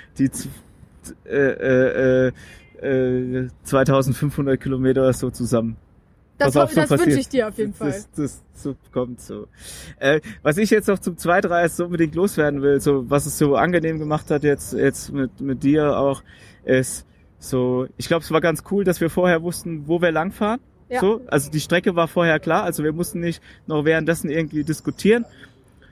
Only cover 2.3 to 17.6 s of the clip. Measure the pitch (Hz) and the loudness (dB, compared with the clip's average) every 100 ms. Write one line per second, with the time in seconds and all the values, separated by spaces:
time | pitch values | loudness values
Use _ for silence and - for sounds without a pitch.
2.3 | - - - - - 131 131 127 127 127 | -2 -16 -20 -20 -8 -2 0 0 -2 -2
3.3 | 127 127 - - 135 131 135 135 120 147 | -6 -6 -10 -2 2 4 2 2 -2 -2
4.3 | - 139 131 135 131 131 135 131 120 127 | -2 -2 -2 -2 0 2 4 2 2 -4
5.3 | - 117 117 113 113 _ _ _ _ _ | -4 0 0 -2 -8 _ _ _ _ _
6.3 | - 277 - 285 294 302 147 339 277 262 | -2 2 4 2 2 2 4 4 2 0
7.3 | 262 214 196 214 - - 196 214 - 139 | -2 -2 -4 -6 -4 -6 -6 -10 -6 -6
8.3 | - _ - 139 131 _ 127 123 120 - | -8 _ -12 -10 -10 _ -6 -6 -8 -14
9.3 | 104 104 _ - - - - 139 156 - | -14 -14 _ -20 -18 -20 -4 0 0 -2
10.3 | 208 147 156 214 214 202 190 190 165 165 | -4 -2 0 4 4 2 0 -2 -4 2
11.3 | 180 196 170 170 - 175 175 160 156 202 | 2 2 2 0 0 -4 0 0 0 0
12.3 | - 147 143 143 139 147 139 120 143 143 | 2 0 2 2 4 2 0 2 0 0
13.3 | - 147 131 160 175 160 160 151 151 - | -2 2 2 2 2 0 -4 -4 -4 -2
14.3 | 151 147 139 - 226 139 - - 143 131 | 0 2 0 -2 0 0 0 -8 -4 -6
15.3 | - 135 131 139 151 147 110 139 135 - | -4 -6 0 2 4 2 2 0 -2 -10
16.3 | - - - - 131 127 - - _ _ | -20 -20 -12 0 0 0 -8 -16 _ _
17.3 | _ - 131 | _ -6 -2